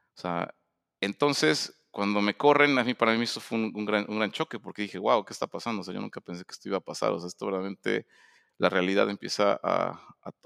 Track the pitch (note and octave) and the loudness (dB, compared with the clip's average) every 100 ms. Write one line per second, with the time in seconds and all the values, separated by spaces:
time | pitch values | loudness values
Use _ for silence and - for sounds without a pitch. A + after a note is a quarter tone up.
0 | _ - F2+ E2+ - - _ _ _ _ | _ -10 -6 -4 -4 -8 _ _ _ _
1 | G2 G2+ D3 C#3 D#3 D3 - - _ - | -6 0 0 2 2 2 -2 -10 _ -4
2 | G2+ G#2 G#2 G2+ C#3+ D3 C#3+ C3+ A#2+ B2 | 0 2 0 4 6 8 6 4 0 2
3 | A2+ A2+ A#2 - - A2+ A2 G#2 G#2 G#2 | 2 2 0 -6 -4 -4 -2 -4 -2 0
4 | G#2 G#2+ G#2+ - D#3 A#2 F#2 - G#2 F#2 | 0 -2 -2 -2 -6 -8 -12 -8 -8 -4
5 | G#2+ B2 F#2+ G#2+ - F#2+ A#2+ G#2+ F#2 F#2+ | 2 2 0 -6 -8 -6 -6 -6 -6 -8
6 | G#2 - - F2 F#2 - G2+ F#2+ - D#2+ | -10 -12 -12 -12 -12 -16 -6 -4 -4 -2
7 | A2 F#2+ F2 - G#2+ F#2+ G2 G2 G2+ G#2 | -2 -2 -6 -8 -4 -4 -4 -6 -2 -2
8 | - _ _ _ _ - F#2 F#2+ F2+ F#2+ | -4 _ _ _ _ -2 0 2 2 2
9 | G#2+ G2+ - - G2+ - F#2 F2+ F2+ F2+ | 2 -2 -6 2 2 2 0 0 0 -4
10 | - - - - | -14 -20 -18 -18